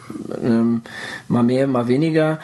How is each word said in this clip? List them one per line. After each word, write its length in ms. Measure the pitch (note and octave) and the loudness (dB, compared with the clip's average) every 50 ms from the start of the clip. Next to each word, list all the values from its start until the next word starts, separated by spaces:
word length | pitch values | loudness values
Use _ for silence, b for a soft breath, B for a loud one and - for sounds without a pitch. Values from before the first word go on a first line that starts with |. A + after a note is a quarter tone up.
| - - - - - - - - - | -16 -14 -12 -12 -10 -10 -8 -4 0
Ähm, 380 | - A2+ A2+ A#2 A#2 A#2 A2+ A2+ B B B B B B B B | 2 2 2 2 2 0 0 -2 B B B B B B B B
mal 160 | B - A#2+ A#2+ | B 0 2 2
mehr, 240 | A#2+ B2+ C3 C#3 | 2 2 2 2
mal 220 | C#3 C3 B2 A#2 A#2+ | 2 0 0 0 2
weniger. 500 | B2 C#3 D#3 E3 D#3 D#3+ D#3 D#3 D#3+ D#3 | 2 2 2 2 2 2 2 2 0 -4